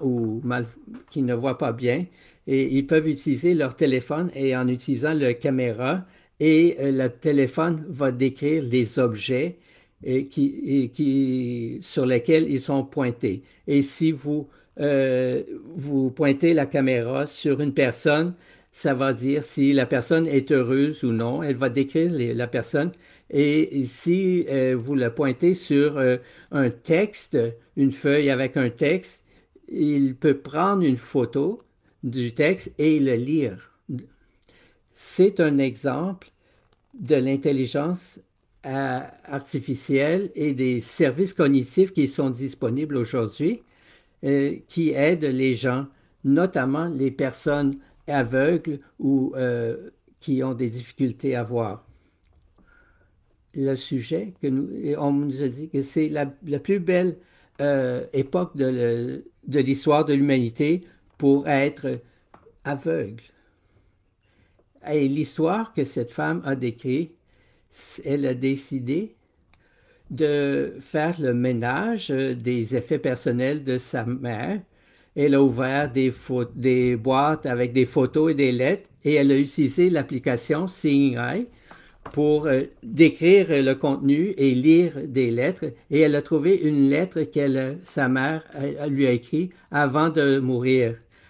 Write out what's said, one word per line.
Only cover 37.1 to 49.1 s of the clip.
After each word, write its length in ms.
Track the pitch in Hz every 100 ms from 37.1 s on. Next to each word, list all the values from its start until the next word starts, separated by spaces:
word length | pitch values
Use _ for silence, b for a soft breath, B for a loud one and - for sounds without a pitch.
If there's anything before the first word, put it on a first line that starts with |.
| 147
l'intelligence, 1040 | 127 135 143 139 127 143 151 180 - - - _ _ _ -
euh, 340 | 135 135 127 - -
artificielle 1080 | - 139 - 143 - 127 - 139 143 175 196 -
et 180 | 151
des 280 | 135 131 123
services 520 | 113 - 151 156 190
cognitifs 600 | - 151 139 120 - 185
qui 140 | 170 135
sont 220 | - 135
disponibles 680 | 123 131 - 123 123 151 139
aujourd'hui, 640 | 113 131 110 - 151 233 b b b b b b
euh, 320 | 139 139 139 - -
qui 240 | - 160
aident 340 | 135 147 175 151
les 280 | 127 131
gens, 340 | 120 127 127 139 b b b
notamment 640 | 135 143 185 170 131 143 170
les 240 | 147 135
personnes 640 | - 139 - - 147 139 139 B B -
aveugles 720 | 143 117 131 143 175 160 143 b -
ou, 340 | 135